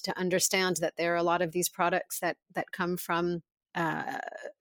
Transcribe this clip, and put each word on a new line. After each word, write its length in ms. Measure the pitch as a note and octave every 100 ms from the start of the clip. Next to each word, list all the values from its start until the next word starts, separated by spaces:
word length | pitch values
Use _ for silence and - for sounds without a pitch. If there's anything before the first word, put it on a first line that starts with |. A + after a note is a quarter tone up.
to 160 | - F3+
understand 600 | F3+ F3+ - F#3+ F#3 E3
that 140 | E3 -
there 160 | E3+
are 40 | E3+
a 60 |
lot 200 | E3+ F3
of 100 | F3
these 160 | F3+ E3+
products 500 | - F3 F3+ - -
that, 200 | F3 - _ F#3
that 160 | -
come 240 | - F3 F3+
from, 480 | - E3+ F3 F3 - _ _
uh, 460 | F3+ E3 D#3 - - - - - -